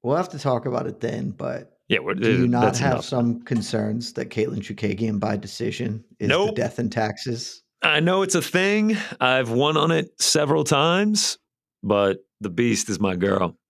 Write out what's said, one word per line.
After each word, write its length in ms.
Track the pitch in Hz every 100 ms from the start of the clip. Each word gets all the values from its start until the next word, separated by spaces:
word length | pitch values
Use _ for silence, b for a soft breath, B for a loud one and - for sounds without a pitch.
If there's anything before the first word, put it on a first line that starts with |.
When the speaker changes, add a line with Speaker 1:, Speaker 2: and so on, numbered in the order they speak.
Speaker 1:
We'll 120 | 120 151
have 120 | 180
to 100 | 147
talk 260 | 139 123 135
about 220 | 120 -
it 120 | -
then, 300 | 117 113 -
but 460 | 98 - - - _ _
Speaker 2:
Yeah, 100 | 190
we're, 140 | -
Speaker 1:
do 180 | - 113 127
you 60 | 123
Speaker 2:
uh, 20 |
Speaker 1:
not 140 | 120
Speaker 2:
that's 180 | 110 120
Speaker 1:
have 120 | 135
Speaker 2:
enough. 120 | 127 -
Speaker 1:
some 360 | 127 120 117
concerns 720 | - 120 104 110 107 113 120
that 160 | - -
Caitlin 300 | 113 107 113
Chookagian 600 | - 101 104 98 113 104
by 160 | 107 104
decision 640 | 101 - 117 110 104 110 _ _
is 100 | 110
Speaker 2:
Nope. 200 | 156 208 214
Speaker 1:
the 60 |
death 180 | - -
and 120 | 117
taxes? 720 | 120 107 101 131 120 - - _ _
Speaker 2:
I 180 | 165 151
know 220 | 170 190
it's 140 | 190 180
a 60 |
thing. 540 | 139 180 190 214 214 214 B -
I've 300 | 127 131 120
won 240 | 117 143 156
on 160 | 160
it 180 | 160 165 -
several 420 | - 156 147 156
times, 760 | 139 143 156 180 214 208 - - _ _ _ _
but 380 | 104 101 98 95 _ _
the 100 | 104
beast 400 | 85 120 110 -
is 100 | 90
my 160 | 98 90
girl. 400 | 98 98 87 -